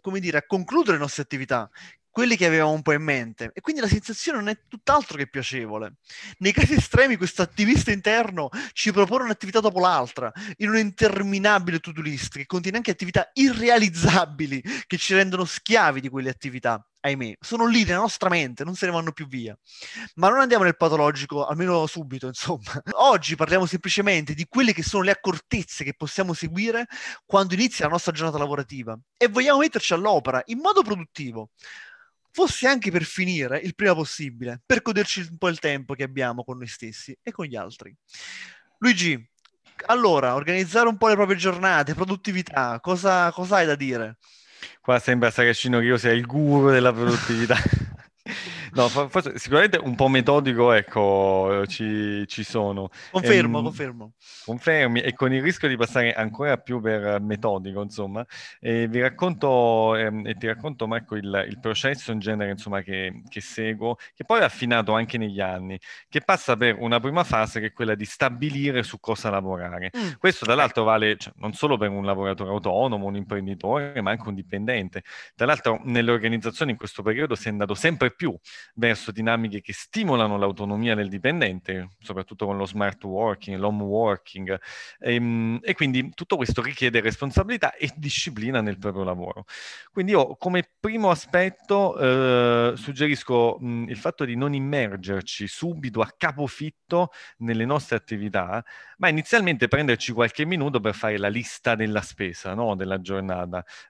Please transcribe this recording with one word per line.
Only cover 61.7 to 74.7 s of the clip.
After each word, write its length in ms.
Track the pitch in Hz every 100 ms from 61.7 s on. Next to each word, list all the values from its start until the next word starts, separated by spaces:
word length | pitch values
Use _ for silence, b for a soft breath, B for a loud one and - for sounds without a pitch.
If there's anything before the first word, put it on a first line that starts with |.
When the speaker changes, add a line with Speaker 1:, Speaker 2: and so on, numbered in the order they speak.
| 107 135 139 -
Speaker 2:
in 80 | 110
genere, 320 | 101 107 101
insomma, 280 | 98 104 98
che, 400 | 95 95 95 104 -
che 120 | -
seguo, 560 | - - 110 107 113 117 B
che 100 | -
poi 160 | - 226
ho 40 |
affinato 480 | 156 - 120 120 104
anche 240 | 110 113 120
negli 220 | 107 98
anni, 360 | 95 92 92 95 B B B
che 120 | -
passa 360 | - 185 - 117
per 200 | 120 104
una 220 | 117 117
prima 240 | 131 160
fase 340 | 170 113 107 113
che 80 | 107
è 60 |
quella 240 | - 117 104
di 80 |
stabilire 800 | 104 - 135 120 147 139 143 127
su 160 | 113 110
cosa 300 | - 110 113
lavorare. 600 | 98 95 92 87 87 92 247
Speaker 1:
Mm. 140 | 202 135
Speaker 2:
Questo, 260 | 180 -
tra 100 | 110
l'altro, 300 | 127 139 -
vale, 320 | 110 110 107 107
cioè, 160 | - -
non 160 | 107
solo 220 | - 151 127
per 140 | 104
un 140 | 98
lavoratore 460 | 98 98 98 95 98
autonomo, 560 | 101 107 92 131 110 98
un 100 | 98
imprenditore, 840 | 92 104 95 98 95 135 143 139
ma 120 | 98
anche 160 | 110 110
un 60 | 98
dipendente. 640 | 92 101 107